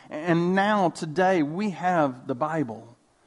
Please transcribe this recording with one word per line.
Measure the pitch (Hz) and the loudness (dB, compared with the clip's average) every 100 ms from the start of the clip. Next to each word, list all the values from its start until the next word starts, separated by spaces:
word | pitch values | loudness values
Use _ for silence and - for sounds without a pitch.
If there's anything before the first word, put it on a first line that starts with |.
| - | -14
And | 147 175 165 175 190 | -6 0 2 2 2
now, | 202 208 170 | 2 2 2
today, | - 165 151 185 185 | -2 -4 0 2 2
we | 147 170 214 | 0 -2 -4
have | 151 180 175 143 127 127 | -2 0 2 2 -2 -6
the | |
Bible, | 123 156 160 127 110 117 - _ _ | -4 -2 -2 -4 -6 -16 -20 _ _